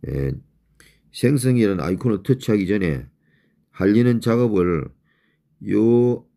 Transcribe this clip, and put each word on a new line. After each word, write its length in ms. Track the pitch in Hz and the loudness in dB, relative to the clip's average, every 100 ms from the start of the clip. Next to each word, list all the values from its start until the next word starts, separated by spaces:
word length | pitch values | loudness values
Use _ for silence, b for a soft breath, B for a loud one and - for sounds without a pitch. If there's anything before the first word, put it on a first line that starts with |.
| - | -6
예, 240 | 69 67 67 - _ _ _ b b b | -6 -4 -6 -12 _ _ _ b b b
생성이라는 680 | - 123 139 123 123 107 95 | -2 0 2 0 2 2 0
아이콘을 400 | 73 92 123 104 | -2 -2 -2 -4
터치하기 440 | 98 123 - 107 92 | -2 -4 0 -2 0
전에 400 | 104 90 69 62 _ _ _ _ _ _ | -2 -2 -4 -8 _ _ _ _ _ _
하려는 500 | - 95 104 120 117 | -2 2 4 2 0
작업을 680 | 113 117 123 101 87 82 67 - _ _ _ _ _ _ 101 | 0 0 0 0 0 0 -6 -14 _ _ _ _ _ _ -4
요 560 | 101 113 120 120 120 _ | 0 2 4 2 -2 _